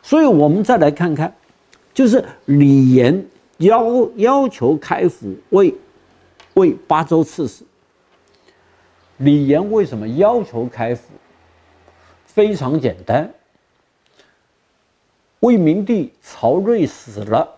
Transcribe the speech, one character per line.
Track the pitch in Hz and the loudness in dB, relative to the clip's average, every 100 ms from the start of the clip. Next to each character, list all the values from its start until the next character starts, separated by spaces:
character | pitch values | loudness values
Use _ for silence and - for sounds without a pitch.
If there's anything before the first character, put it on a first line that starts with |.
所 | - 302 | 0 2
以 | 302 | 4
我 | 160 147 | 4 2
们 | 180 | 0
再 | 202 240 | 0 2
来 | 151 | 2
看 | 147 175 | 0 -4
看， | 147 160 _ _ _ _ _ _ | -4 -6 _ _ _ _ _ _
就 | - 254 | -2 2
是 | 247 - - - | 0 -2 -14 -2
李 | 143 139 139 131 | 2 4 4 4
严 | 127 120 185 190 _ _ _ | 4 2 0 -6 _ _ _
要， | 180 240 226 247 226 233 | 2 2 2 0 -2 -2
要 | 226 277 262 | 0 0 -2
求 | - 123 151 | -2 -2 -2
开 | - - - | -4 -2 -2
府 | - 104 92 _ | -4 -14 -14 _
为， | 190 180 - _ _ _ _ _ _ _ | 2 2 -2 _ _ _ _ _ _ _
为 | - 180 - - | 0 0 -2 -4
巴 | 156 | -4
州 | 160 165 | 0 -2
刺 | 156 - 135 | -2 -6 -10
史。 | - _ _ _ _ _ _ _ _ _ _ _ _ _ _ _ _ | -10 _ _ _ _ _ _ _ _ _ _ _ _ _ _ _ _
李 | 139 147 139 | 0 2 2
严 | 147 202 | -2 0
为 | 220 170 | -2 -4
什 | 110 | -6
么 | 107 | -8
要 | 131 202 240 | -2 0 0
求 | 190 117 120 | -6 -8 -10
开 | 120 117 120 | -8 -8 -8
府？ | _ - _ _ _ _ _ _ _ _ _ _ _ | _ -20 _ _ _ _ _ _ _ _ _ _ _
非 | - 214 196 | -2 -2 -2
常 | 127 151 | -4 -4
简 | 127 90 - | -4 -8 -4
单， | 120 185 _ _ _ _ _ _ _ _ _ _ _ _ _ _ _ _ _ _ _ _ _ | -4 -4 _ _ _ _ _ _ _ _ _ _ _ _ _ _ _ _ _ _ _ _ _
魏 | 240 233 | 0 2
明 | 160 180 202 | 2 -2 -2
帝 | 220 127 _ | -4 -6 _
曹 | - - 113 | -20 -6 -2
睿 | 165 196 233 151 | -2 -2 -2 -2
死 | - - 104 104 | -6 -18 -16 -4
了 | 117 - | -4 -4